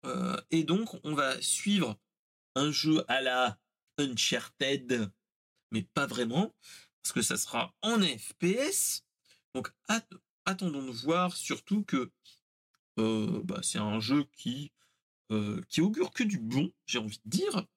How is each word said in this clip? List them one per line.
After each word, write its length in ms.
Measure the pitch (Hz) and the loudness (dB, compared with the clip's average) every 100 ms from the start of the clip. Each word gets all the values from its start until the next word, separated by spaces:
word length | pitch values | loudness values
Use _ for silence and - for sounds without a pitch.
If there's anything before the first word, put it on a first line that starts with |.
| 127 | -6
Euh, 300 | 127 123 - - | -4 -2 -4 0
et 140 | 165 | 0
donc, 260 | 151 180 226 - 151 | 4 2 0 -6 -4
on 80 | |
va 260 | 147 135 131 | 0 0 0
suivre 580 | - - - 202 143 107 _ _ _ _ _ 131 | -2 -2 2 2 2 -2 _ _ _ _ _ 0
un 160 | 147 | 0
jeu 340 | 143 156 156 - | 2 4 2 4
à 140 | 127 | 0
la 380 | 131 127 123 107 _ _ _ - | 2 2 2 0 _ _ _ -2
Uncharted, 1120 | 143 117 - 120 - _ 135 139 123 123 104 - _ _ _ _ _ | -2 0 0 0 -4 _ 0 0 0 0 0 -6 _ _ _ _ _
mais 120 | 110 | -4
pas 240 | 95 - 139 | -2 -2 -2
vraiment, 480 | 113 117 127 220 _ - - - _ | 0 0 2 0 _ -20 -20 -20 _
parce 100 | - | -6
que 80 | - | -2
ça 160 | 113 - | 0 -2
sera 380 | - 120 - _ | -2 -2 -4 _
en 180 | 214 226 | 0 2
F 320 | 185 117 - - | 2 0 -10 -2
P 160 | 175 214 | 0 2
S. 500 | 294 392 - - _ _ _ _ _ | 0 0 -2 -2 _ _ _ _ _
Donc, 180 | 131 - _ - | -8 -8 _ -2
at-, 200 | 220 - - _ _ - | -2 -2 -20 _ _ -4
attendons 380 | 185 185 143 | -2 -2 -2
de 80 | 131 | -6
voir, 460 | 117 131 170 180 180 | -4 2 4 4 0
surtout 460 | - 131 - 202 | -4 -6 0 0
que, 280 | 202 135 120 _ - - _ _ _ _ _ - | 2 0 0 _ -20 -20 _ _ _ _ _ -2
euh, 440 | 110 110 107 - | 0 2 0 -2
bah, 180 | - - | -4 -4
c'est 180 | - - | -4 -2
un 200 | 107 107 | -2 0
jeu 260 | 110 143 143 _ | 2 2 2 _
qui, 360 | 123 131 143 _ _ _ _ _ _ | -6 -6 -8 _ _ _ _ _ _
euh, 300 | 110 104 104 - | -2 0 -4 -4
qui 100 | - | 2
augure 320 | 180 233 370 | 2 2 -2
que 120 | - | 0
du 160 | 226 190 | -2 0
bon, 340 | 110 127 151 _ - | -2 0 -2 _ -6
j'ai 120 | 123 | -4
envie 240 | 110 104 | -4 -10
de 60 | 107 | -4
dire. 360 | 180 392 233 - | -2 0 -2 -6